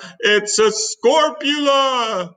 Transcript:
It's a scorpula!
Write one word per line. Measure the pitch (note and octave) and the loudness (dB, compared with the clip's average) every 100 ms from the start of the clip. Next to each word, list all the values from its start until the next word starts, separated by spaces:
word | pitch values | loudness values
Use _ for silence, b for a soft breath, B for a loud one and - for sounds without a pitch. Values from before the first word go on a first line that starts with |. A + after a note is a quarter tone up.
| B B | B B
It's | - G#3 G#3 - | 0 0 0 0
a | A3 | 0
scorpula! | G#3+ - - A3+ D4+ D4+ - C#4 D4 C#4+ C#4 C4+ B3+ A3+ G#3 F3+ | 0 -6 -2 2 4 2 0 -4 -2 0 2 2 0 -2 -4 -8